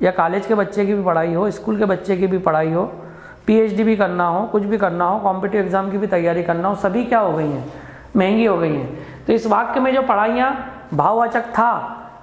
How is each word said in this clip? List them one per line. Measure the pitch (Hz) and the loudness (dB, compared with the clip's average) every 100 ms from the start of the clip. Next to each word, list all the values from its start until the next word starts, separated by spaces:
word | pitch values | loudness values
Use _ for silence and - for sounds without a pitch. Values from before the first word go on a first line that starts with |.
या | 175 | 0
college | 185 165 190 190 | 2 0 0 0
के | 214 | 0
बच्चे | 190 202 202 | 0 0 0
की | |
भी | 208 | 0
पढ़ाई | 185 165 170 | 2 0 0
हो, | 170 208 | 0 -2
school | - - 208 | -2 -4 -2
के | 214 | 0
बच्चे | 185 - 190 | 0 -2 0
की | 190 | 0
भी | 185 | 2
पढ़ाई | 180 156 160 | 2 2 2
हो, | 165 226 - - - - - - | 0 -2 -6 -16 -18 -20 -8 2
पीएचडी | 220 220 196 | 4 4 2
भी | 220 214 | 2 2
करना | 190 180 175 | 2 2 0
हो, | 170 214 | 0 0
कुछ | 214 | -2
भी | 202 214 | 0 0
करना | 196 170 175 | 0 0 0
हो, | 208 | 0
competitive | 202 185 196 208 | 0 -2 -2 -2
exam | 185 190 196 | 0 0 -2
की | 196 | -2
भी | 202 | 0
तैयारी | 185 170 170 | 0 2 0
करना | 170 170 185 | 0 0 0
हो, | 196 | 0
सभी | 202 196 240 | 0 0 0
क्या | 233 | 2
हो | 196 | 2
गई | 160 151 | 0 -2
हैं? | 139 127 - - - - 214 | -4 -8 -14 -18 -20 -4 0
महंगी | 185 214 226 | 2 4 2
हो | 180 | 2
गई | 165 147 | 0 -2
हैं। | 127 - - - - | -4 -10 -14 -10 0
तो | |
इस | 226 220 | 0 2
वाक्य | 208 233 277 | 0 0 0
में | 262 | 2
जो | 262 | 2
पढ़ाइयाँ | 262 208 220 240 262 277 - - - | 2 2 2 2 0 -2 -8 -16 -8
भाववाचक | 147 156 220 233 233 226 | 0 2 2 0 -2 -4
था | - 233 208 - - - - | 0 0 0 -6 -12 -16 -20